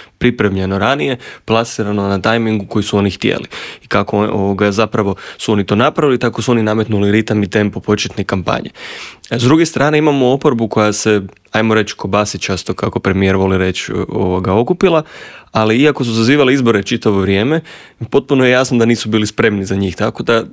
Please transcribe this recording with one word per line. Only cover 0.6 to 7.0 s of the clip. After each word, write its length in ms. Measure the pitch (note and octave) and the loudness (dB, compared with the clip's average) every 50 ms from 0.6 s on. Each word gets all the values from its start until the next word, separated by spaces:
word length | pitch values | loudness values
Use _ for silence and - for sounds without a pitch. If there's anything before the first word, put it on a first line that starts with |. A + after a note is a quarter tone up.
| F#2+ F#2+ G2 F#2+ | -2 -2 -2 0
ranije, 380 | G2+ A#2+ C#3 D3 D3+ C#3 B2+ B2 - - - - _ | 0 0 0 0 -2 -4 -4 -6 -8 -14 -20 -10 _
plasirano 640 | - A2+ A2+ A#2 - - - G#2 G#2 G#2 G2+ G2 | 0 0 0 0 -2 -4 -4 -4 -2 -2 -2 0
na 140 | G2 G2 F#2+ | 0 0 0
tajmingu 440 | - A2 A2+ A#2 A2+ A2+ A2 G#2+ F#2+ | 0 0 0 0 0 0 -2 -2 -4
koji 180 | - - G#2+ G2 | -2 -2 -2 -2
su 140 | - - | 0 0
oni 120 | G2+ G2+ G2 | 0 0 0
htjeli. 340 | - - - G#2+ - - - - - - - - - - - | 0 -2 -2 -2 -2 -4 -6 -10 -14 -14 -14 -14 -16 -18 -6
I 40 | |
kako 300 | - - G2+ G#2 - - | -2 -2 -2 0 0 0
on, 120 | G2+ G#2+ G#2 | 0 0 0
ovoga, 420 | F#2+ G2+ G2 G2 G2 F#2+ G#2 G#2 | -2 -2 -2 -2 0 0 0 0
zapravo 440 | G2 G#2+ A2 G#2 - A2 G2 G2 F#2 - - - - | 2 0 0 0 0 -2 0 -2 -2 -4 -10 -16 -14
su 160 | - - - G#2+ | -6 -2 0 0
oni 100 | G2+ F#2+ | 0 0
to 100 | - G#2 | 0 2
napravili, 440 | G#2+ B2+ D3+ - - D3+ C#3+ B2+ A#2+ | 2 2 2 0 0 2 2 2 0
tako 220 | B2+ A#2 - - | 0 -2 -2 -2
su 100 | A#2 B2+ | 0 0
oni 120 | A#2+ A2+ A2 | 0 2 2
nametnuli 480 | G#2+ G#2+ A2+ G#2+ A2 G#2+ G2 | 0 0 0 0 0 0 0